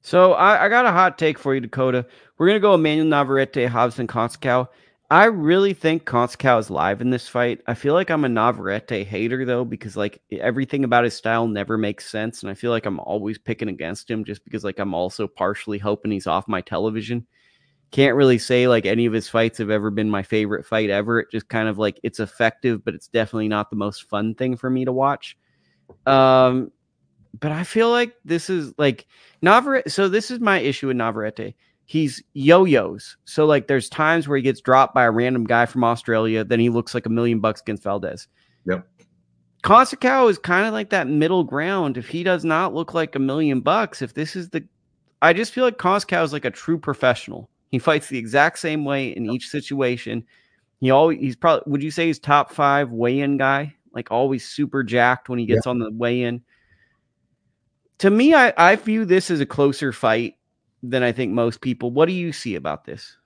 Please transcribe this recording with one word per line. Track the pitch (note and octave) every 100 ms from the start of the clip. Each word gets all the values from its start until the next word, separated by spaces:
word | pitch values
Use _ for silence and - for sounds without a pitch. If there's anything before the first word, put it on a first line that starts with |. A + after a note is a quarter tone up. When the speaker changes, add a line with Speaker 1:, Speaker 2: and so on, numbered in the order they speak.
Speaker 1:
So | - E3+ F#3
I, | F3+ F#3+ G#3
I | -
got | A#3 B3
a |
hot | F3 F#3 -
take | D#3+ D3
for | C#3+
you, | C3+
Dakota. | A#2 - C3 B2+ B2 _ _ _
We're | E3+
gonna | G#3+
go | G3+
Emmanuel | F#3 D#3 D3+ D#3+
Navarrete, | D3 C3+ C3+ C3+ C3+ B2
Robson | A#2+ A#2+ A2+ A#2
Conceicao. | A#2+ A2+ - C3 B2 B2 _ _ _ _
I | D#3 G#3+
really | G#3 D3+ F3+ G3
think | F#3 D#3+ D#3+
Conceicao | - B2 A#2+ - C3+ A#2+
is | G#2+
live | E2 E2 G2+
in | B2
this | B2+ -
fight. | B2 A#2+ A2+ -
I |
feel | A#2 C#3+
like | D#3+ F#3
I'm | D#3
a | C#3
Navarrete | A2+ A2+ A2+ F#2+ G#2 - A2 G2+
hater, | G2+ A2+ B2+
though, | B2+ B2
because, | A#2+ A2 A2 G#2+
like, | G#2 - _
everything | G#2 A2+ A#2+ C3+ C#3+
about | C3 A#2+
his | A#2+
style | - A2 A2+ A#2
never | G#2 G2+ A2
makes | G#2 G#2 -
sense, | A2 A2 -
and | G2+
I |
feel | G2 A#2+
like | A#2 G#2+
I'm | F#2+
always | - G2+ G#2 A2
picking | - A2+ A2+
against | F2+ D#2+ G2+ -
him | A2
just | G#2 G#2
because, | - A2
like, | G#2 F#2+
I'm | G2+
also | F2+ F2+ - G#2
partially | - F#2+ G2+ - G#2
hoping | G#2 G#2 A2
he's | G2+ F#2
off | E2 G2
my | G2
television. | - E2+ G#2+ A2 G#2 A#2+ A#2+ _ _ _ _ _ _
Can't | - C#3 B2
really | C#3 A#2+
say, | - B2 B2
like, | A#2
any | G2+ A2 A#2
of |
his | A2 G2+
fights | A#2 A2+ -
have | G#2+
ever | G#2+ G#2
been | G2+ A2
my | G#2
favorite | F#2+ A2 G#2+ G2+ -
fight | A2 G#2+
ever. | G2 G#2 A#2
It | -
just | A2 -
kind | A#2 A2
of, | G2+
like, | G#2+ -
it's | A2 -
effective, | G#2+ - A2+ - B2+ A2
but | -
it's | D#2+ -
definitely | A#2 G#2+ A2 G#2+
not | G#2+ G#2
the | A2
most | G2+ G2+ -
fun | G#2 G#2+
thing | A2 C3 B2
for | C3
me | B2+
to | C3
watch. | B2+ C3+ C#3+ - - _ _ _ _ _ -
Um, | - C3+ C3+ C3 C3 B2+ B2 _ _ _ _ _ _ A2+
but | D3
I | D3+
feel | F3 A3 A#3
like | A#3+ A#3+ _
this | D3 E3 -
is, | F#3 C#3+ -
like, | D3 A#2 - _ _ _
Navarrete. | E3 A3 C#4 C4+ -
So | D3 G3
this | G3 G#3+
is | B3
my | A3+ F#3+
issue | B2+ C3 C#3
with | B2+
Navarrete. | A2+ A2+ G#2+ - G#2 - _ _
He's | _ D#3 D3+ - _
yo-yos. | C#3+ C#3 E3+ F#3+ C3+ F#2 F#2+ - -
So, | - - D#3
like, | D3 G#2+
there's | C#3 -
times | - D#3 E3 C#3+
where | C#3
he |
gets | C3 B2+
dropped | - C3 C3
by | C3+
a | A#2+
random | A2 B2 B2+
guy | A2 A#2 A#2
from | C3
Australia, | A#2+ A#2 - A2+ A2 A2
then | G#2+ A#2
he | A#2+
looks | A#2 A#2
like | B2 A2+
a |
million | A#2 A#2+ A2+
bucks | G#2+ G#2
against | - G#2
Valdez. | G2+ G2 F2+ G2 - _ _ _ F#2
Speaker 2:
Yep. | F#2 - _ _ _ _ _ _ _
Speaker 1:
Conceicao | - G#3+ C4 - B3+ C4+ B3
is | F#3
kinda | - F3 G#3+
like | A3 G#3
that | G3 C#3
middle | D3 D#3 F#3
ground. | C#3+ B2+ E3 G3 D#3 B2
If | A2+
he | E3+
does | E3+ F3+
not | D#3 D#3+ F#3
look | C3 E3+
like | E3 D#3
a | C#3
million | C3+ C#3 D#3 C3
bucks, | C3+ G3 A3 -
if | B2+
this | - D3+
is | F#3 F3
the, | E3 - _ _ _ _ _
I | D#3+
just | E3+ A3+
feel | -
like | B3+ B3
Conceicao | F3+ G3+ - F3
is, | D#3+
like, | D3
a | C3
true | - - E3
professional. | D3+ C3+ B2+ A#2+ - - A2 _ _
He | C3
fights | C#3 D3+ -
the | C3
exact | A2+ C3 D3+ -
same | E3 D#3
way | C#3+ C#3 C3
in | E2 A2
each | B2 -
situation. | D3 - C#3 C3 B2 A#2 A2+ A2+ _ _ _ _ _
He | C3
always, | C3+ D#3+ D#3+
he's | C#3 A#2+
probably, | E3+ D#3 -
would | C#3+
you | D3+
say | D3 E3
he's | D3+
top | - D3 C#3
five | - C#3+ C#3 C#3
weigh-in | A#2 A#2+ C3 C#3 C#3
guy? | C3+ C#3 D3 - _
Like, | - A#2+
always | A#2 C3+ C3 -
super | - D3 C#3
jacked | A#2+ A#2+ A#2+ B2 -
when | B2
he | A2+
gets | A2+ A#2+
Speaker 2:
Yeah. |
Speaker 1:
on | B2
the | A2
weigh-in. | A2 A#2+ B2 A#2+ A#2+ _ _ _ _ _ _ _ _ _ _ _ _ _ _ _ _
To | G3
me, | G#3 C4+
I, | D#4+ B3 -
I | E3+ G#3+
view | A3 A3
this | G#3 F#3 -
as | E3
a | C#3
closer | - C#3+ C3+ C#3
fight | A#2 A#2+ A2+ A#2+ - _ _ _ _
than | B2 B2+
I | B2
think | A2+ B2
most | A2 A#2 A2+
people. | B2+ A#2+ A#2+
What | B2 E3
do |
you | F#3 E3+
see | D3 A#2+
about | F2+ D2 D2+
this? | - - - _